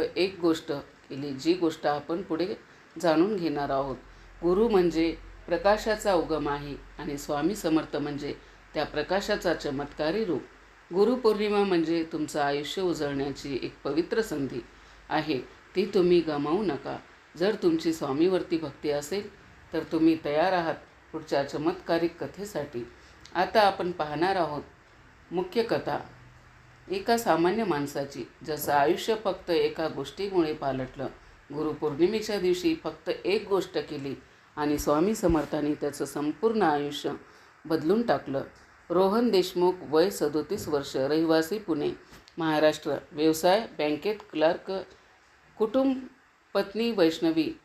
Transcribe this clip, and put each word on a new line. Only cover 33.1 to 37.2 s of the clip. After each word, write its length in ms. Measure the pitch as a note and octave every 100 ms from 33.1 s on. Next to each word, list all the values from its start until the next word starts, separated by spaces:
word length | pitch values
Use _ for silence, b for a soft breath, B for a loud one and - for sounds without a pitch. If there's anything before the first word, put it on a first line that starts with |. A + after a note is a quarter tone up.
| -
एक 240 | E3+ G#3+ F#3+
गोष्ट 300 | F#3+ - D#3
केली 360 | D3 D3 C#3 B2+ b b b D3+
आणि 220 | D3 D3
स्वामी 360 | D#3+ D3 F#3+
समर्थांनी 600 | G#3+ F3 D#3 C#3 D3+ D3
त्याचं 300 | D3 D3 -
संपूर्ण 580 | C#3+ D3+ D3 D3+ A3 A3
आयुष्य 500 | E3+ C#3+ C#3+ C#3+ D3 C#3